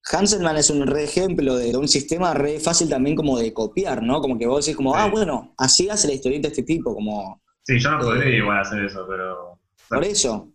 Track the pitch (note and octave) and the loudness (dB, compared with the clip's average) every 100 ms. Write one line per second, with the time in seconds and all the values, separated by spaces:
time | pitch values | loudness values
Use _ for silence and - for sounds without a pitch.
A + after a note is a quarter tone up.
0 | - E3 G3 G#3 E3+ D3+ D3 D3 C#3 C#3+ | -2 0 2 2 2 0 0 0 0 -2
1 | D3 - F#3+ F3 C3+ B2+ A#2+ A#2+ C#3+ C#3+ | 0 0 0 0 0 0 0 -2 0 0
2 | C3+ E3 F3+ D3 C#3+ D3+ E3+ E3+ E3 C#3 | 0 -2 0 0 -2 -2 0 0 0 0
3 | C#3 D3+ D3 B2+ A2+ A2 G#2+ - F#3+ A#2+ | 0 2 0 0 0 -2 -2 -2 -2 -2
4 | A2+ C#3+ C#3+ A#2+ A#2 C#3+ C#3+ - C3+ D#3 | 0 0 0 -2 0 0 0 -2 0 2
5 | G#3 G#3+ F#3+ B2+ - - C3 - F#3 G#3 | 2 2 0 -4 -8 0 4 6 4 2
6 | D3+ C3+ B2+ C#3+ D3 C#3+ A#2+ D#3+ B2+ G#2 | 0 0 -2 0 -2 -2 -2 -2 -2 -4
7 | G#2+ G#2 F#2+ F#2+ _ _ - B2 C#3 D3+ | -4 -6 -8 -14 _ _ 0 2 2 0
8 | A#2 A#2+ C#3 A#2 G#2 G2+ G2+ G#2+ G2+ G2 | 0 2 4 2 2 0 -2 -4 -4 -6
9 | F#2 F#2+ F#2 F2+ F2 F2 _ _ _ A2+ | -8 -6 -6 -8 -14 -20 _ _ _ 0
10 | F3+ G#3 C3 G#2+ - | 0 0 0 -2 -8